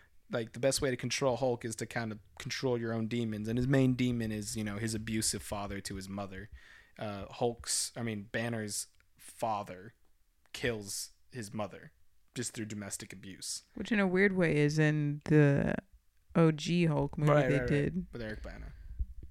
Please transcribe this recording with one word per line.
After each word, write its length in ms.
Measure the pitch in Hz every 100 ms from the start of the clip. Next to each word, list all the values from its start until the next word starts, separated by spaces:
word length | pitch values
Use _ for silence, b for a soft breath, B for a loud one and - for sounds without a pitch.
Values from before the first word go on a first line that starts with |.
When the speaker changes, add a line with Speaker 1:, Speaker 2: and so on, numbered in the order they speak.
| b - -
Speaker 1:
like, 220 | 120 117
the 60 | 123
best 220 | 135 -
way 80 | 139
to 40 | 120
control 400 | 123 - 135 113
Hulk 300 | 131 120 117
is 100 | -
to 80 | 117
kind 280 | 120 113
of 60 | 107 - -
control 380 | 127 - 131 120
your 140 | 117
own 140 | 113 110
demons." 420 | 120 113 107 107
And 80 | 120
his 100 | 127
main 280 | 135 131 127
demon 360 | 123 120 110
is, 240 | 107 104 113
you 80 |
know, 140 | 104 101
his 180 | 113 110
abusive 460 | 113 110 - 104
father 380 | - 104 101 98
to 140 | - 98
his 120 | 95
mother. 420 | 98 98 95 104 b b b b -
Uh, 280 | 110 101 98
Hulk's, 600 | - 120 113 - - - 135
I 60 |
mean, 240 | 117 104 101
Banner's 560 | 117 117 113 104 - - _ _ _
father 760 | - - 117 104 90 92 110 - - _ _ _ _
kills 560 | - 123 110 98 - - _ -
his 220 | 127 104
mother 380 | 110 98 - - _ - - _
just 200 | 127 117
through 120 | - 107
domestic 460 | 104 98 - 107
abuse. 520 | 98 98 85 - - - -
Speaker 2:
Which 160 | 196
in 80 | 214
a 80 | 190
weird 300 | 185 202 185
way 180 | 160 147
is 240 | 147 156
in 400 | 151 151 147 147 -
the 500 | 151 143 139 - - - - _ _ -
O 180 | 170 160
G 340 | 151 165 175 165
Hulk 320 | 143 143 -
movie 120 | 147
Speaker 1:
Right, 160 | 147 139
Speaker 2:
they 40 | 143
Speaker 1:
right, 40 |
right. 80 | 123
Speaker 2:
did. 360 | 143 147 175 175
Speaker 1:
With 80 | 120
Eric 200 | 107 107
Bana. 300 | 92 104 - - - - - - -